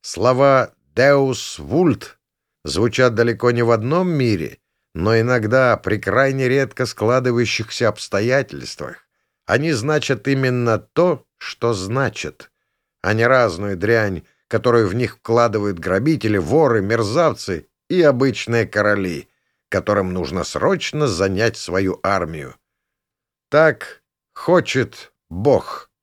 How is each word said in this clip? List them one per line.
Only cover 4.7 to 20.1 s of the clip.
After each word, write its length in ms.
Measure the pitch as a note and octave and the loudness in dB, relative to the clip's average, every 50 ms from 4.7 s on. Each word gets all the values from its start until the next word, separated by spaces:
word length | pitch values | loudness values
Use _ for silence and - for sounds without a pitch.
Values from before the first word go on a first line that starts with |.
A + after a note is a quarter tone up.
| _ _ _ _ _ | _ _ _ _ _
но 260 | D#2+ F2 G#2+ A2+ A2+ | -2 0 2 2 2
иногда, 560 | A2+ B2 B2+ A#2+ G#2+ G#2+ A#2+ C3 C3 B2 A2 | 2 2 0 0 0 2 2 4 4 4 2
при 200 | - - - G#2 | 0 0 -4 -4
крайне 500 | G#2+ - G2 F#2 C3 C3+ C3+ C3+ C3+ C3 | -2 -2 -2 0 2 0 0 0 0 0
редко 380 | B2 B2+ C#3 C3+ B2 - - B2+ | 0 2 0 0 -2 -4 -6 -6
складывающихся 1040 | A#2 - - A2+ A2 B2 C3 B2+ B2+ A#2+ A#2 A#2+ A2 - - A2 - - - A#2+ A2 | -6 -4 -2 0 0 0 2 0 0 0 0 0 -2 -2 -6 -6 -8 -4 -2 -2 -2
обстоятельствах, 1160 | G#2 - - - - G2 G#2+ A#2+ C3 C#3 A#2+ - - C#2 B1+ - - - D2 C2 - - _ _ _ _ _ _ _ _ _ | -2 -2 -10 -4 -4 -2 0 0 0 0 -2 -4 -10 -14 -14 -14 -12 -12 -14 -14 -14 -18 _ _ _ _ _ _ _ _ _
они 280 | - G2 B2+ D3 E3 D3+ | -2 0 0 0 0 -2
значат 540 | A2 A2+ D3 D3+ D3 - - C3+ - - | -2 -2 -2 -2 -2 0 -2 -4 -2 -2
именно 520 | C#3 C#3 C3+ C3 B2+ B2 B2 A#2+ A#2 A2 F#2 | -2 -2 0 0 0 0 0 0 0 0 0
то, 460 | - _ _ D#3 E3+ F3+ D#3 - _ _ _ | -2 _ _ 0 2 2 0 -2 _ _ _
что 360 | _ - - - _ - A#2 A2+ | _ -16 -16 -8 _ -2 -2 -2
значат, 760 | F#2+ F#2 G2 A2+ C3+ C#3 A2+ G2+ - - D2+ - _ - _ _ _ _ _ _ _ _ _ _ _ | -2 -4 -4 -2 -2 -2 -2 -4 -6 -12 -12 -12 _ -20 _ _ _ _ _ _ _ _ _ _ _
а 120 | - F#2+ G#2+ | -4 -2 0
не 140 | A2 A2+ | 2 2
разную 500 | A#2+ C3 C3 A#2+ G#2 E2 E2+ G2+ G2+ G2 | 4 4 4 2 0 -2 -4 -6 -6 -6
дрянь, 460 | E2+ F#2 G#2+ A#2 A2+ G#2+ G2+ F#2 E2 - _ _ _ _ | -4 0 0 2 2 2 0 -4 -6 -10 _ _ _ _
которую 400 | _ - A2+ A2 B2 A#2 A#2 A2 | _ -4 -2 0 2 2 2 2
в 80 | F#2 F#2+ | 2 0
них 220 | A#2+ B2 - - | -2 -4 -4 -6
вкладывают 640 | _ _ - A2+ A#2+ A#2+ A#2 G#2+ G#2+ G2+ G2+ F#2+ E2 | _ _ 0 2 2 2 2 0 -2 -2 -2 -4 -6
грабители, 580 | D#2+ F#2 F#2 G2 B2 D#3 D#3+ - - A2 G#2 | -4 -2 -2 0 0 0 -2 0 0 0 0
воры, 440 | G2 E2 - A#2 D#3+ D#3 C3 A#2 G#2+ | 0 0 2 2 2 4 4 2 0
мерзавцы 840 | F#2+ G2+ A#2 A2+ A2 G2+ A2+ E3 E3+ D3+ - - - - F#2 D#2 - _ _ _ _ _ | 0 0 0 0 -2 -2 0 0 0 0 0 -2 -8 -8 -8 -8 -10 _ _ _ _ _
и 120 | E3+ F#3 | 0 4
обычные 640 | E3 D3 C3 A#2+ C3+ C3+ - - - A2+ A#2 A#2 G#2+ | 4 4 4 4 0 0 -2 -4 -4 -2 0 0 0
короли — 640 | A2 - G#2+ G#2 G#2 G#2 G2+ F#2+ F#2 E2+ C#2 - _ _ _ _ _ _ _ _ _ | 0 -2 0 2 2 0 0 -2 -4 -6 -8 -12 _ _ _ _ _ _ _ _ _
которым 440 | - F#2+ F2 - G#2 G2+ F#2+ F2+ | -4 -4 0 0 0 0 0 -2